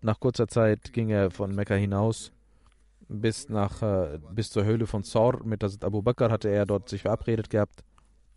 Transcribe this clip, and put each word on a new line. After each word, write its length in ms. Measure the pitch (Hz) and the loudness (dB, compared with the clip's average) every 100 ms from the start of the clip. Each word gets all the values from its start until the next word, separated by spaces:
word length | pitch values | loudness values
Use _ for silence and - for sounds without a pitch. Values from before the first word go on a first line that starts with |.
nach 180 | 110 107 | -2 0
kurzer 260 | 131 - 110 | 0 2 0
Zeit 460 | 120 110 107 - | 4 4 4 -2
ging 180 | 120 110 | -4 0
er 200 | 104 95 | 2 2
von 240 | - 98 | 0 -4
Mekka 200 | 98 101 | -2 0
hinaus 580 | 101 101 98 110 110 - _ _ _ _ _ _ _ - | 0 0 2 0 -2 -10 _ _ _ _ _ _ _ -12
bis 400 | 107 113 - - | -4 -2 -2 -4
nach, 340 | 107 101 - | -2 -2 -2
äh, 380 | 110 95 80 78 76 | 0 0 0 -6 -8
bis 200 | 104 - | -6 -2
zur 140 | 110 | 0
Höhle 220 | 104 113 110 | 2 0 0
von 160 | 107 | -4
Saur. 420 | - 110 120 127 | -2 2 2 2
Mit 180 | 113 107 | -4 -4
Hazrat 220 | 101 104 | -4 -4
Abu 160 | 98 104 | -4 0
Bakr 300 | 113 - 117 | 0 2 0
hatte 180 | 110 107 | 2 2
er 160 | 104 | 2
dort 240 | 101 101 - | 2 -2 -2
sich 140 | 101 | -4
verabredet 480 | 101 113 - 110 107 | -2 -2 -2 -2 0
gehabt, 340 | 107 104 - - _ _ _ _ | 0 -2 -6 -20 _ _ _ _